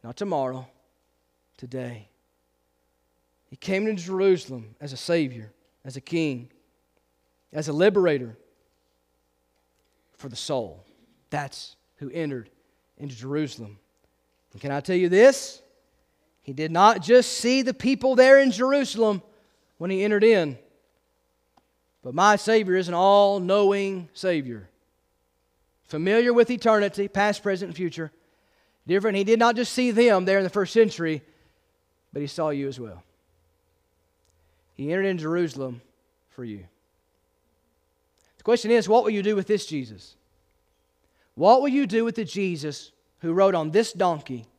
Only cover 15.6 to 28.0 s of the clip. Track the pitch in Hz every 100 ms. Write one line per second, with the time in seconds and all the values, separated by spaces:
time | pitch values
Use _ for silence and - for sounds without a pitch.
15.6 | _ _ _ _ _ _ _ _ - 135
16.6 | 160 165 208 208 156 247 240 - 233 262
17.6 | 262 - 247 269 262 254 254 277 269 190
18.6 | 254 285 262 202 220 196 - _ _ _
19.6 | _ _ 170 190 208 208 220 214 156 120
20.6 | _ _ _ _ _ _ _ _ _ _
21.6 | _ _ _ _ 127 139 202 202 - 175
22.6 | 185 185 180 175 190 202 202 202 180 196
23.6 | 202 202 196 190 170 - 185 165 131 110
24.6 | 90 _ _ _ _ _ _ _ _ _
25.6 | _ _ _ 151 180 220 240 240 233 247
26.6 | 233 214 202 - 202 196 208 208 202 190
27.6 | 190 160 180 165